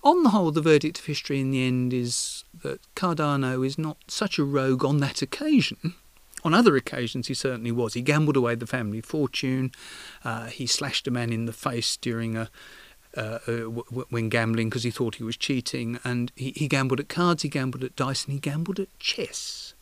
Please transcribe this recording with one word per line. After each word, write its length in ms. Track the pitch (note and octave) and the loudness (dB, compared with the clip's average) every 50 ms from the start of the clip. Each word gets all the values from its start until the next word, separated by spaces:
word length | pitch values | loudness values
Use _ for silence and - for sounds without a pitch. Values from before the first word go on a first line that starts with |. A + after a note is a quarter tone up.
| - | 6
On 180 | C#4 E4 F4+ E4 | 6 6 8 8
the 80 | B3 | 6
whole, 200 | F#3+ G#3+ F#3 D#3+ | 6 6 4 4
the 100 | D3 D#3+ | 2 4
verdict 380 | D3+ E3 D#3 D3 D3 D3+ - - | 6 8 8 8 6 4 -4 -4
of 80 | - | -6
history 340 | - D3+ - - - C#3+ C#3 | -4 -4 -4 -2 -2 -2 0
in 100 | C3+ C3+ | 0 0
the 160 | C3+ C3 C3 | 2 2 2
end 280 | B2+ B2+ B2+ B2 B2 B2 | 2 2 2 2 0 0
is 500 | B2+ B2 A#2+ A#2+ - - - - - - _ - E3 - | 0 0 0 -2 -2 -4 -4 -6 -10 -14 _ -20 -10 -8
that 160 | C#3+ - - _ _ _ | -8 -8 -8 _ _ _
Cardano 720 | - - F3+ E3 D3+ D#3 D3 C#3+ C#3 C3+ B2+ C3 B2+ C3 | -2 0 0 2 2 2 2 2 2 0 0 0 0 0
is 120 | C3 C#3 - | 0 -2 -2
not 180 | D#3 D#3 D3+ _ _ | -4 -4 -6 _ _
such 320 | - - - G#3+ G3 - - | -10 -4 -4 -2 -2 0 0
a 60 | D3 | 0
rogue 400 | C#3 C#3 C#3 C3 C3+ C3 B2+ C#3 | 2 2 2 4 4 2 2 4
on 140 | C3+ C#3+ D3 | 2 2 2
that 240 | C#3 C3+ - - - | 2 0 -2 -4 -4
occasion. 720 | - - - D4 D#4 D#4 B3+ E3 - - - - E3 F3 - _ - _ - _ _ - - - | -4 -6 -4 0 4 6 6 6 4 -2 -4 -6 -8 -8 -8 _ -20 _ -20 _ _ -20 -4 0
On 80 | D#3 D#3+ | 4 6
other 240 | G3+ A#3+ A3 D3+ | 8 8 8 6
occasions, 520 | C3 B2+ - - C3 B2 A2+ - C3 A#2+ - | 6 2 0 -6 -6 -6 -4 -4 -6 -6 -6
he 60 | C3+ | -6
certainly 380 | - - C3+ B2+ A#2 A2+ A#2+ A#2 | -4 -2 -4 -4 -2 -4 -2 0
was. 220 | A#2+ A#2+ A2 - | 0 0 -2 -2
He 80 | B2 B2 | -2 0
gambled 340 | C3+ D3 D3 D#3 D3 C#3+ | 2 4 4 4 4 4
away 180 | C3+ B2 A#2 A#2 | 4 4 2 0
the 120 | A#2 B2 | -2 -4
family 340 | - - B2+ A#2 G#2+ G#2 A2+ | -4 -4 -4 -2 -2 -4 -6
fortune. 720 | A2+ - - D#3 D3 B2+ - - - C3 C3 C3 C3 B2+ - - - - - - - - - - - | -6 -4 -2 0 0 0 -2 -2 -2 -2 0 0 -2 -2 -4 -8 -18 -18 -16 -16 -16 -18 -18 -12 -8
Uh, 240 | A#2+ A#2 A2+ A2+ | -6 -6 -6 -8
he 200 | A2+ A2+ - C3 | -10 -8 -8 -2
slashed 420 | A#2+ - - D3 C3+ - - - C3+ | -2 -2 -2 -2 -2 -4 -4 -2 -2
a 20 | |
man 220 | B2 B2 A#2+ A#2 A#2 | -2 -2 -2 -2 -2
in 140 | A2+ A#2 | -2 -4
the 80 | A#2 A2+ | -4 -8
face 420 | - - D#3+ A#2+ A#2 A#2 - - | -4 -4 -2 -2 -2 -2 -2 -4
during 400 | - - B2+ A#2 A2+ A#2 A2+ A2+ | -4 -4 -4 -4 -2 -4 -4 -4
a, 140 | A2 A2+ - _ - - - - - - - - _ _ _ - | -4 -6 -8 _ -20 -20 -20 -20 -20 -20 -20 -20 _ _ _ -10
uh, 40 | - | -8
uh, 180 | A2+ A2 A2+ A#2 - | -6 -6 -8 -8 -4
w-, 380 | - A#2 A#2 A#2 A2+ A2+ A#2 - - | -4 -4 -4 -4 -6 -8 -8 -10 -8
w-, 180 | A#2 B2+ B2 - | -8 -8 -8 -4
when 180 | - A#2 A2+ A2 | -4 -2 -2 0
gambling 400 | A2 A#2 A2+ A2 A2+ A2+ A2+ A2 | 0 0 2 2 2 0 0 0
'cause 140 | A2 B2 A2+ | -2 -2 -4
he 80 | A#2+ | -4
thought 240 | A2+ - B2+ A2+ G#2+ | -2 -2 -2 -2 -2
he 100 | - A#2 | -6 -8
was 140 | A2 A#2 - | -8 -6 -6
cheating. 600 | - - C#3+ B2+ A#2+ - - C3 A#2+ A2+ A#2+ A#2+ - | -4 -2 -2 -2 -2 -4 -6 -4 -4 -6 -6 -6 -4
And 260 | B2 B2 A#2+ A#2+ B2 - | -4 -2 -2 -2 -4 -6
he, 160 | - C3 C3+ - | -8 -8 -8 -4
he 140 | - D3 C#3 | -2 0 2
gambled 320 | D3 C#3 C3+ C3+ C3+ B2+ | 2 2 2 2 0 -2
at 80 | C#3+ - | -2 -4
cards, 340 | - E3 F3 F3 E3+ D3+ - | 0 2 2 2 2 2 0
he 60 | D3 | -4
gambled 340 | C3+ D3 C3 C3 B2 C3 B2+ | -2 -2 -2 -2 -4 -6 -8
at 140 | B2+ - | -8 -4
dice, 280 | - C3+ C3 C3+ - - | -2 -2 -2 -2 -4 -4
and 80 | - C#3 | -4 -4
he 60 | C#3 | -4
gambled 380 | - D3 C#3+ D#3 E3+ F3+ F#3+ G3 | -2 -2 -2 -2 -2 -2 -2 -4
at 200 | G3 - - - | -4 -8 -8 -8
chess 760 | - - - - F#3 - - - - - - - - - - _ | -6 -6 -4 -4 -6 -6 -6 -10 -10 -8 -10 -12 -12 -16 -18 _